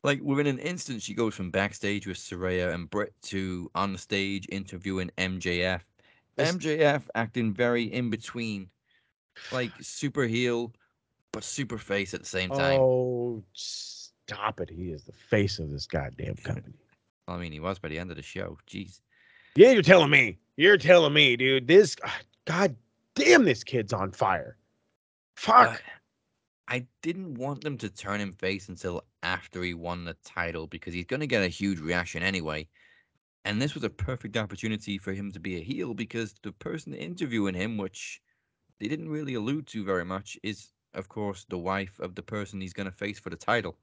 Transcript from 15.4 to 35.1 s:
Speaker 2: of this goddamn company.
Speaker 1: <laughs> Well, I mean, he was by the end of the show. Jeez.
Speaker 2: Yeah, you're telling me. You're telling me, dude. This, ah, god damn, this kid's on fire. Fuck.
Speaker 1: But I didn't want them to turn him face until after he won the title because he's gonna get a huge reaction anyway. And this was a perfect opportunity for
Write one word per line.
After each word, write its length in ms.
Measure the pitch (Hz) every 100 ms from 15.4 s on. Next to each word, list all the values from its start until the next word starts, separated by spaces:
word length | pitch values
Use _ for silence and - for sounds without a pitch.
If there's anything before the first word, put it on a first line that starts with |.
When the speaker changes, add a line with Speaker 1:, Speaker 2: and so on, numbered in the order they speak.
| 95 -
Speaker 2:
of 120 | 78
this 160 | 71 -
goddamn 500 | 76 67 64 - -
company. 380 | - - - -
Speaker 1:
<laughs> 60 | _ _ _ _ -
Well, 100 | 87
I 40 |
mean, 100 | 85
he 80 | 76
was 220 | 85 95
by 80 | 78
the 100 | 78
end 120 | 90
of 40 | 80
the 60 |
show. 340 | - 95 92 85 _
Jeez. 320 | 95 92 - _ _ _ _ _ -
Speaker 2:
Yeah, 160 | 226
you're 100 | 240
telling 280 | 156 185 143
me. 280 | 143 113 - _ -
You're 220 | 175 202
telling 340 | 147 180 151
me, 240 | 147 143 120
dude. 300 | 131 135 123
This, 300 | 185 180 -
ah, 160 | - - - _
god 320 | - 165 196 127 _ _ _ -
damn, 260 | 285 349
this 220 | 202 120
kid's 280 | - 127 101
on 200 | 101 98
fire. 440 | - 104 90 60 - _ _ _ _ _ _ _
Fuck. 380 | - - 233 233
Speaker 1:
But 100 | - - - _ _ _ _ _ _ -
I 180 | 123 123 _
didn't 320 | 156 175 185
want 300 | 123 131 139
them 140 | 147 127
to 100 | 110
turn 300 | - 98 104
him 120 | 98
face 340 | 87 92 95 -
until 340 | 87 92 87 _ _
after 400 | 87 90 - 92
he 100 | 90
won 300 | 85 85 87
the 100 | 85 80
title 440 | - - 85 82 80
because 260 | 80 -
he's 120 | 87 87
gonna 200 | 131 151
get 160 | 117
a 60 | 92
huge 320 | - 98 90
reaction 420 | 78 87 87 80
anyway. 460 | 95 95 78 76 78 _ _ _ _ _ _ _
And 160 | 101 104
this 140 | 143
was 80 | 147
a 80 | 113
perfect 460 | - - 127 113 113
opportunity 600 | 107 101 110 107 104 98
for 160 | 95